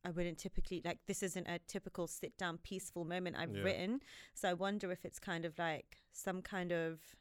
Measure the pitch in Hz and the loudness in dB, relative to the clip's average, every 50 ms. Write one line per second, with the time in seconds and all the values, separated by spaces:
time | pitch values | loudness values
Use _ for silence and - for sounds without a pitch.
0 | - 180 165 165 175 175 165 - - 190 - - - - 185 165 - 170 170 - | -2 -2 0 2 2 0 0 -2 -6 2 4 4 4 4 2 0 0 0 -2 -2
1 | - - 202 - 202 185 - 185 175 - 175 170 - - - 196 - 185 - - | -2 -2 0 0 0 0 0 -2 -2 0 -2 -2 -2 -2 -4 -4 -4 -4 -2 -2
2 | 170 160 - - - - - - 190 175 165 165 - - 190 185 185 - - 175 | -2 -2 -2 -4 -6 -6 -4 -2 -2 -2 -2 -2 -6 -4 -4 -4 -4 -4 -4 -4
3 | 170 160 170 185 185 175 160 - 160 170 202 202 196 190 - - 180 190 233 277 | -2 0 0 0 0 0 0 -2 -2 0 0 2 2 4 4 4 2 0 0 0
4 | - - - - - - _ - - 190 180 165 190 196 202 208 202 185 180 - | -2 -6 -16 -16 -16 -14 _ 0 2 2 4 4 4 2 2 2 0 0 -2 -2
5 | - - - - - - 175 165 165 165 156 - 170 165 156 - - _ - - | -4 -10 -10 -6 -4 -2 0 0 0 -2 0 2 2 2 2 0 -4 _ -20 -20
6 | _ _ - - - 196 185 185 185 - - 185 180 175 175 170 165 165 165 160 | _ _ -12 -4 -2 0 0 0 -2 -2 -2 0 2 4 4 4 4 2 0 -4
7 | - - - - | -10 -18 -20 -20